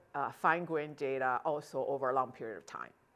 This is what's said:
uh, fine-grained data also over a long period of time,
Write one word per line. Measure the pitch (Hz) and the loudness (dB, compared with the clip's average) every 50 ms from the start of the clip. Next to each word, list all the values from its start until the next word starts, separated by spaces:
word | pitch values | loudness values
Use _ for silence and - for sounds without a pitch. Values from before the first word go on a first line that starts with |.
| - - - | -12 -8 -4
uh, | 143 135 - | -2 -2 -2
fine-grained | - - - 170 165 175 175 156 160 151 151 151 147 | -2 2 4 4 4 4 2 0 0 -2 -2 -2 -4
data | - 139 131 135 131 131 131 123 120 - | -2 -2 0 0 2 2 2 2 2 0
also | 165 147 151 147 - - 135 123 | 0 0 0 -2 -4 -2 -2 0
over | - 139 135 135 127 | 0 0 0 2 2
a | 131 | 4
long | 135 131 123 | 2 2 0
period | - - 123 113 104 | -2 -8 -8 -8 -8
of | 82 - | -10 -10
time, | - - 60 60 - - _ _ _ _ | -12 -12 -12 -12 -12 -16 _ _ _ _